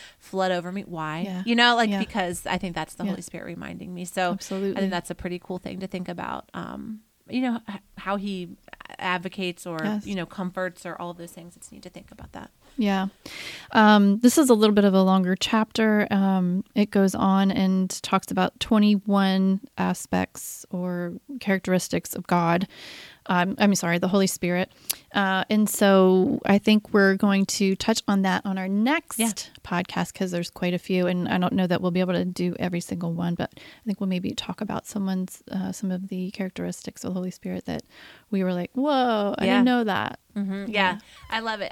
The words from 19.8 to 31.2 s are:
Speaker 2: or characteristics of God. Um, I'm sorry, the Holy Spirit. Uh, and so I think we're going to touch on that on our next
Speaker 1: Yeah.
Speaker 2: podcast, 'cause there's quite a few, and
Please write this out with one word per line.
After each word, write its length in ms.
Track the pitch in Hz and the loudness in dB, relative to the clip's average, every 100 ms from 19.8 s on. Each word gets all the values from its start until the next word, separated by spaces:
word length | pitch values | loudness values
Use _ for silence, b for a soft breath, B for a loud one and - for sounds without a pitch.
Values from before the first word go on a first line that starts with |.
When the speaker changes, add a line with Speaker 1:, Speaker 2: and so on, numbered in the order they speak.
| 185 180 - 185 185 - - - - | -2 -4 -4 -2 -2 -6 -14 -16 -10
Speaker 2:
or 440 | 180 180 175 175 180 - 269 | -8 -6 -4 -6 -10 -12 -8
characteristics 760 | - 190 - 185 - 165 - | -2 -2 0 0 0 -4 -4
of 120 | - - | -8 0
God. 420 | 175 170 170 190 B B B B B - | 2 2 2 0 B B B B B -2
Um, 280 | 180 175 - | 0 0 2
I'm 160 | 208 | 4
sorry, 240 | 185 170 170 | 4 2 0
the 100 | 180 | 2
Holy 180 | 202 190 | 2 2
Spirit. 440 | - 175 180 190 B B B B | 0 -2 0 -2 B B B B
Uh, 300 | - 196 190 - | -2 0 0 0
and 180 | 214 208 | 0 0
so 680 | - 202 190 185 185 190 - | 4 6 8 6 6 2 0
I 140 | - 202 | 2 2
think 340 | - 214 - | 4 2 2
we're 220 | 208 196 | 4 4
going 320 | 196 208 196 196 | 4 2 2 0
to 280 | - 196 | 0 0
touch 280 | 190 - 226 - | 0 0 0 0
on 140 | 202 | 0
that 220 | 190 185 | 2 0
on 140 | 196 190 | -2 -4
our 100 | 190 | -2
next 500 | 202 233 330 - - | 0 2 0 -2 -4
Speaker 1:
Yeah. 120 | 226 196 - - | -2 -4 -10 -16
Speaker 2:
podcast, 500 | - 175 185 - 175 | -6 -4 -2 -4 -4
'cause 180 | - 185 | -4 -4
there's 200 | 175 175 | -4 -6
quite 240 | - 180 | -4 -4
a 40 | 175 | -2
few, 280 | - 185 180 | -2 0 0
and 200 | 180 | 0